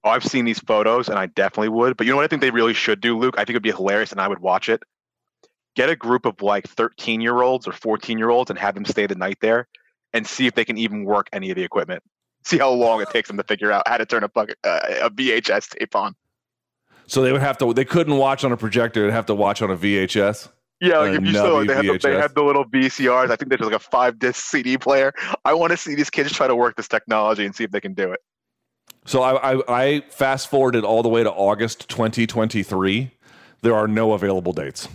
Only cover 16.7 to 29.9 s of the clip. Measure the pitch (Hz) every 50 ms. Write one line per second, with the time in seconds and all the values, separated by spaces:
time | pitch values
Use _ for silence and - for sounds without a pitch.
16.7 | _ _ _ _ _ _ _ _ - 135 131 127 131 139 131 143 135 - 139 120
17.7 | 117 135 139 - - 175 165 151 147 139 139 135 135 131 - 131 120 - 113 110
18.7 | 95 123 117 117 113 113 104 104 110 113 107 - 107 101 104 98 101 - 113 98
19.7 | 95 85 85 101 101 98 95 92 - 107 98 101 107 - - - _ _ _ _
20.7 | _ _ - - - - - - 95 - 95 95 101 104 104 - 165 147 139 -
21.7 | 135 135 120 95 92 92 - 139 139 139 147 147 127 147 147 143 143 139 135 113
22.7 | 113 135 131 131 - - 135 127 123 127 127 123 117 - 143 131 131 120 117 110
23.7 | 107 104 - - - 127 127 123 117 110 127 123 123 - - - - 151 120 127
24.7 | 127 131 - 135 139 135 135 135 139 - - - 190 - _ - 151 165 170 165
25.7 | 175 170 - 170 147 147 147 - - - 143 143 139 - 143 131 127 117 120 120
26.7 | 110 - 107 - - 110 _ - 110 107 107 107 110 101 104 101 98 - 117 101
27.7 | 95 104 - 98 95 92 98 92 92 - _ _ _ _ _ _ _ _ _ _
28.7 | _ _ _ _ - _ _ - - 131 127 131 131 131 127 135 131 131 135 -
29.7 | 120 123 131 139